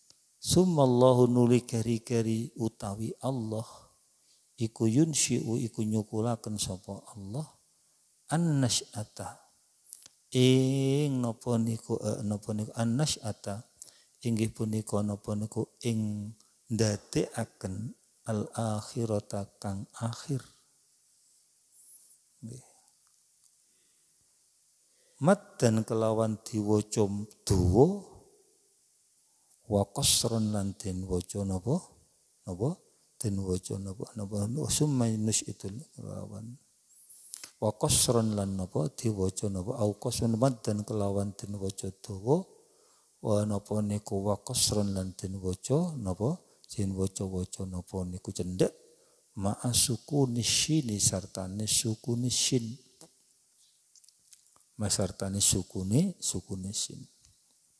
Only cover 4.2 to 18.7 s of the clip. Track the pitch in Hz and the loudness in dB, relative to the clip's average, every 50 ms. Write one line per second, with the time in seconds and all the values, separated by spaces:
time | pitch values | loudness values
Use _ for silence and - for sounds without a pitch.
4.2 | _ _ _ _ _ _ _ - 117 110 - - 113 113 110 143 165 165 143 - | _ _ _ _ _ _ _ -6 -6 -6 -2 0 2 4 4 4 4 4 2 0
5.2 | - - 120 117 - 113 110 139 123 110 - - 107 107 110 110 104 - 113 107 | 0 2 0 -2 0 -2 -2 -2 -2 -4 -4 -4 -2 0 0 0 -2 -2 -2 -2
6.2 | 110 120 117 - - 110 107 98 - - 92 90 - 98 98 - - - - 104 | -2 -2 -2 -4 -6 -8 -6 -6 -4 -6 -6 -10 -10 -14 -14 -14 -14 -16 -16 -14
7.2 | 98 98 110 147 156 - - _ _ _ _ _ _ _ _ _ _ _ _ _ | -12 -10 -8 -10 -10 -10 -16 _ _ _ _ _ _ _ _ _ _ _ _ _
8.2 | _ - 147 165 170 165 147 135 131 113 - - - - - 107 107 - - - | _ -2 0 2 2 4 4 4 4 2 2 -2 -4 -6 -10 -10 -10 -10 -12 -14
9.2 | 101 98 - - - _ _ _ _ _ _ _ _ - - - - - _ _ | -12 -12 -14 -16 -20 _ _ _ _ _ _ _ _ -14 -14 -14 -14 -20 _ _
10.2 | _ - - 127 127 127 131 131 131 131 135 139 135 135 139 143 151 143 135 127 | _ 0 4 6 8 8 8 6 6 4 2 2 2 2 2 2 2 0 0 0
11.2 | 120 117 110 - - 123 120 113 113 117 113 110 - - 113 - - 107 - - | 0 -2 -4 -4 -2 0 0 2 2 0 -2 -4 -4 -6 -6 -2 -2 -2 -2 -2
12.2 | 107 104 104 101 - - 107 107 107 - - 117 117 117 117 135 156 147 - - | -2 -4 -4 -4 -4 -6 -4 -4 -4 -6 -4 -2 0 0 2 0 0 0 -2 -4
13.2 | - 107 104 - - 104 101 113 - _ _ - - - - - _ _ _ - | -6 -8 -8 -8 -8 -8 -8 -8 -12 _ _ -20 -20 -20 -20 -20 _ _ _ -6
14.2 | - 120 117 107 113 110 - - 113 110 107 110 - - 107 101 104 104 101 - | -2 -2 0 2 0 -2 -2 -4 -4 -2 -2 -4 -4 -2 0 0 0 0 -4 -4
15.2 | - - 107 104 107 - - 110 - - _ - - 120 113 110 107 104 104 104 | -4 -6 -4 -4 -4 -4 -4 -6 -6 -6 _ -6 -4 -2 0 0 -2 -2 -4 -6
16.2 | 104 107 113 _ - _ _ _ _ - 117 104 113 107 101 - - - - 151 | -8 -10 -14 _ -20 _ _ _ _ -4 0 2 2 2 2 -2 -6 -4 -2 -2
17.2 | 190 - - 123 113 - _ - - 98 92 101 113 156 - _ _ _ _ _ | -2 -2 -4 -6 -6 -6 _ -10 -8 -6 -6 -6 -8 -8 -10 _ _ _ _ _
18.2 | - 117 110 104 - - - - 113 110 | -6 -4 -2 -2 -2 -4 -4 -4 -2 -2